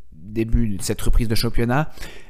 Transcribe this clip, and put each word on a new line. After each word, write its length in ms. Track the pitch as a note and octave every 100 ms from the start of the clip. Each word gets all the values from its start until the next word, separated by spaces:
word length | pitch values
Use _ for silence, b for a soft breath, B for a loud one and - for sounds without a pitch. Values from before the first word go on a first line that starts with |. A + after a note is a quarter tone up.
| -
début, 640 | - G#2 G#2+ A2+ B2 A2+ G2
cette 240 | - G#2+
reprise 240 | A#2+ - A2
de 80 |
championnat. 560 | A2 A#2 - A#2 C3 D#3 B B B